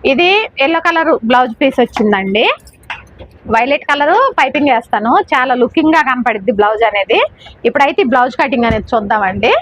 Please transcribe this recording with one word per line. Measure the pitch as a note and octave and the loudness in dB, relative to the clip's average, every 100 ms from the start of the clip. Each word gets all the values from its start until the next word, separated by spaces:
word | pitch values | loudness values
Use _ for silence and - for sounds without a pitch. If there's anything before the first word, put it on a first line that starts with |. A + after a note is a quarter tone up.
| A3+ | 0
ఇది | C4 F4 G4+ A4 - C#4 | -2 0 -2 -4 -2 -2
ఎల్లో | E4 E4+ | 0 0
కలర్ | E4 D#4+ D#4 A3+ | 0 0 -2 0
బ్లౌజ్ | B3 B3+ A3+ | 0 0 0
పీస్ | C4+ C4 | -2 0
వచ్చిందండి. | A#3+ - G#3+ G3+ G3 G3+ F4+ D#5 - _ - - - - - - - A3 | -2 0 0 0 0 0 0 -2 -10 _ -20 -20 -18 -20 -20 -20 -4 -2
వైలెట్ | B3 C#4+ - | 0 -2 -2
కలర్ | D4 D4 G4 C5+ - | -2 2 2 2 0
పైపింగ్ | F#4+ - C#4+ A#3+ | 0 0 0 0
వేస్తాను, | - A3 A3 E4+ F#4+ | -2 -4 0 0 0
చాలా | C#4 B3+ B3 | -2 0 0
లుకింగ్గా | A3+ - D#4 D#4+ C4+ | 0 2 2 2 0
కనపడిద్ది | B3+ A#3+ G#3+ F#3+ G3+ | -2 -2 -2 -2 0
బ్లౌజ్ | G#3 G#3+ A3+ | 0 2 0
అనేది. | G3+ G3 D4 D5 - - - A#4 | 0 0 0 0 -6 -20 -4 -2
ఇప్పుడైతే | - C#4 - C4+ | 0 0 2 0
ఈ | |
బ్లౌజ్ | B3+ B3 - | 2 0 0
కటింగ్ | C#4 B3 A#3 | -2 0 0
అనేది | A3 - | -2 -2
చూద్దామండి. | A#3 G3+ G#3+ - G3+ A3+ C#5+ | -4 0 -2 -2 0 0 0